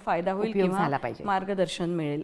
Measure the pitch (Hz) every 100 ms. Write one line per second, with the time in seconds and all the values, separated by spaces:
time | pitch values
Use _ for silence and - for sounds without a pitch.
0 | - 175 180 190 220 202 185 190 151 139
1 | 120 - 208 190 190 196 170 - 170 175
2 | 151 147